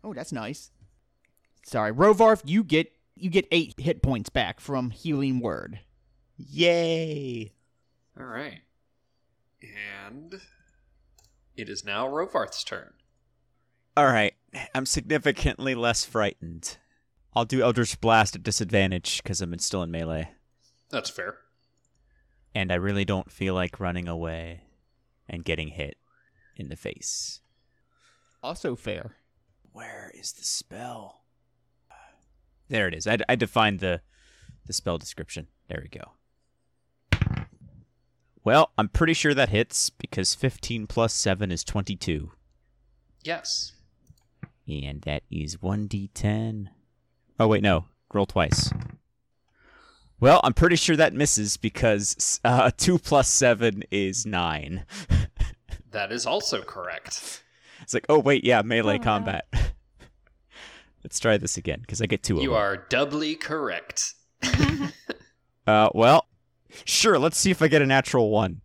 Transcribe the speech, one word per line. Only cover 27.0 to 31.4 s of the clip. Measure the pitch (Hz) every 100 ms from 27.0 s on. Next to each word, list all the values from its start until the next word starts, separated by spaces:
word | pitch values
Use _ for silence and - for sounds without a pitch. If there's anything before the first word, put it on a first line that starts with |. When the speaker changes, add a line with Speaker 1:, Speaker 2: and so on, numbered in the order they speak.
| - - - - _ _ _ _ _ _ _ _ _ _
Speaker 1:
Also | 123 170 -
fair. | 123 - 92 113 _ _ _ _ _ _
Speaker 2:
Where | - - - -
is | - -
the | -
spell? | - - - 98 123 117 101 - _ _